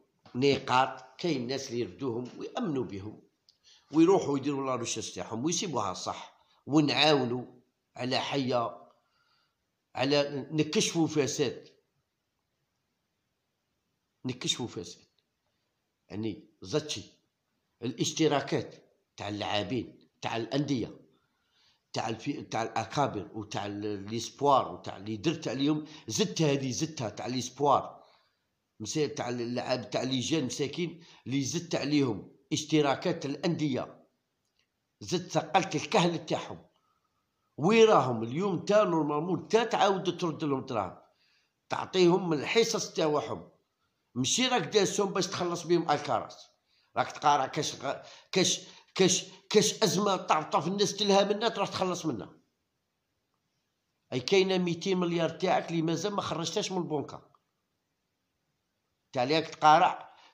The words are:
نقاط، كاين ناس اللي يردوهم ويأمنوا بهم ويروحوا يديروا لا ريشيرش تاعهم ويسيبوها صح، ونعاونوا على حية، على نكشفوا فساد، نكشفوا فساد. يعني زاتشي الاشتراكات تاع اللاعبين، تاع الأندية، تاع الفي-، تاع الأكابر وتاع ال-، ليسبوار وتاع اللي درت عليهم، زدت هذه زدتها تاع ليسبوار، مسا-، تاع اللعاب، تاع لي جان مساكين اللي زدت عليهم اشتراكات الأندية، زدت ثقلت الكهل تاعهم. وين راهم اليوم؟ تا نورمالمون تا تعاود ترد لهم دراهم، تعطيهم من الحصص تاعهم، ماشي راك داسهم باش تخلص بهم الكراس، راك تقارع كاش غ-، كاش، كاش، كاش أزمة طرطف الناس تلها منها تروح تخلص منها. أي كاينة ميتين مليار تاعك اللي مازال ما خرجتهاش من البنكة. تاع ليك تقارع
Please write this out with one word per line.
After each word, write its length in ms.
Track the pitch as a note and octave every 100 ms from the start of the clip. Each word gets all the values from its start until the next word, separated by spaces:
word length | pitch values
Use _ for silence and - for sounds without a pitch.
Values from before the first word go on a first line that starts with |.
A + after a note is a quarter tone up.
| _ _ - B2
نقاط، 840 | C#3 C3 - B2+ C3+ - - -
كاين 280 | F3 C#3 A#2+
ناس 220 | C3+ -
اللي 100 | A#2+
يردوهم 480 | G#2 F2+ C3+ A2+ B2 -
ويأمنوا 460 | - - A3 C3+
بهم 380 | F#2+ G2 G#2 - _ _ _ _ _ - -
ويروحوا 460 | D3 E3+ F#3+ C#3+ C#3+
يديروا 280 | B2+ C#3 C3+
لا 100 | B2
ريشيرش 360 | A2+ A2+ G2+
تاعهم 340 | F#2 F2 A2+ D3
ويسيبوها 480 | E3+ G3+ B2 G2+
صح، 400 | F#2 A2 - - _ _ _ -
ونعاونوا 800 | D3 C#3+ B2 D3+ C#3+ B2 B2 A#2+ - _ _ _ -
على 240 | B2+ B2
حية، 680 | - C#3+ B2+ B2 A2+ - - _ _ _ _ _ _ _ _ _ _ -
على 520 | C3+ D3 C#3+ C#3+ -
نكشفوا 560 | D#3 D3+ A3 - E3+ D#3
فساد، 600 | D3+ B2+ - B2+ - - _ _ _ _ _ _ _ _ _ _ _ _ _ _ _ _ _ _ _ _ _ _ _ _ _ B2+
نكشفوا 420 | B2 E3 - A#2
فساد. 360 | A2+ F2 - _ _ _ _ _ _ _ _ _ _ _
يعني 400 | G2 A2 E2 - _
زاتشي 420 | G2+ D3 - G#2+ - _ _ _ _ _ _ -
الاشتراكات 920 | A#2 - C#3 - D#3 C#3 C3+ C#3+ - - _ _ _ -
تاع 120 | G2
اللاعبين، 800 | G#2 F#2 G#2 F#2+ B2+ E2+ - _ -
تاع 160 | B2 A#2
الأندية، 640 | A#2 C#3+ D3 C3 F2+ - _ _ _ _ _ _ _ _ _
تاع 160 | B2 A#2
الفي-، 400 | A2+ D3 C#3 G#2
تاع 140 | A2+
الأكابر 680 | A2+ A2 G#2+ D3+ C3 G2 E2+
وتاع 320 | A2 G2+ A2 G2+
ال-، 440 | G2+ G#2 G#2 G2+
ليسبوار 640 | A2+ - - C#3+ C3 F2
وتاع 240 | F2 - G#2+
اللي 200 | G#2 G#2+
درت 300 | D3+ D#3+ D3
عليهم، 380 | C3 C#3+ D3+ D3+ - -
زدت 340 | A2 G#3+ F3+
هذه 300 | D#3 C#3 C3
زدتها 380 | A#2+ D#3 - A2
تاع 180 | - G#2+
ليسبوار، 760 | B2+ A#2+ - C#3+ A2+ - - - _ _ _ _ _ _ -
مسا-، 360 | G#2+ D#3+ C#3+ -
تاع 140 | B2
اللعاب، 600 | B2 A#2+ B2 - B2 G#2+
تاع 140 | B2
لي 160 | B2+ C3
جان 260 | A#2 D#3+ C3
مساكين 580 | - C3+ - F3 - - - A2+
اللي 140 | C#3
زدت 340 | B2 E3 E3+ D#3+
عليهم 560 | C3+ D3 C3 G2 - _ -
اشتراكات 720 | C#3+ - D#3 C#3+ B2+ F#3 E3+ C3+
الأندية، 840 | C#3+ F3+ D3+ D3+ B2 D2 - _ _ _ _ _ _ _ _ _ -
زدت 320 | G#2 F3 -
ثقلت 440 | D#3 - F#3+ - D3+
الكهل 500 | - G#3 F3 D#3+ -
تاعهم. 400 | C3+ - F2+ - _ _ _ _ _ _ _ _ -
وين 300 | D#3 A3+ A3
راهم 360 | F3+ C3 A2+
اليوم؟ 420 | A2+ C#3+ G3+ E3+ -
تا 180 | G#3
نورمالمون 640 | G3 E3 D3 D3 F3 F3 -
تا 160 | G#3+
تعاود 540 | A#3 F3 G3 F#3+ D#3+ E3+
ترد 260 | F3 C3
لهم 220 | D3+ C3+ A2+
دراهم، 320 | A#2 F#2 - _ _ _ _ _ _ -
تعطيهم 600 | - - F#3 F3 F#3 F3+
من 100 | D3+
الحصص 540 | A#2+ A3+ A3+ G3+ -
تاعهم، 580 | - D#3+ D3 C3+ G2 - _ _ _ _ _ _ A#2+
ماشي 320 | C3 - B3+
راك 140 | A3
داسهم 520 | D#3 G#3 F#3 - G3
باش 140 | G3 -
تخلص 360 | - F3 E3+
بهم 280 | D#3+ E3+ D#3
الكراس، 560 | C#3+ - A2 - - - _ _ _ _ -
راك 140 | B2+
تقارع 360 | - D3 C#3+ C3
كاش 280 | D#3 C#3 -
غ-، 300 | C3+ - - - -
كاش، 300 | F#3+ F3 - - - _ -
كاش، 300 | F#3 - - - -
كاش 340 | G#3 G#3 -
أزمة 320 | G3+ E3 G3+ F#3
طرطف 520 | F#3 D#3+ D3+ G3+ D3+
الناس 280 | G3+ G3+ -
تلها 280 | G3+ G3
منها 260 | G3+ G#3 A3+
تروح 200 | - F#3+
تخلص 360 | - F#3 F3+ D#3+
منها. 280 | A2+ D2 - _ _ _ _ _ _ _ _ _ _ _ _ _ _ _ _ -
أي 60 | C3
كاينة 380 | - G3 F#3+ F#3
ميتين 400 | F3+ E3+ G3 F#3
مليار 320 | F3 E3+ E3
تاعك 400 | E3 F#3 D#3 -
اللي 120 | E3
مازال 320 | D#3+ D#3+ G#3
ما 80 | G3+
خرجتهاش 500 | - D#3 D#3+ G#3+ G3
من 60 | F#3
البنكة. 540 | D3+ D3+ B2 - - _ _ _ _ _ _ _ _ _ _ _ _ _ _ _ _ _ _
تاع 120 | C3
ليك 240 | B2+ D#3 D3+
تقارع 680 | - D3+ D#3+ F3 - - - -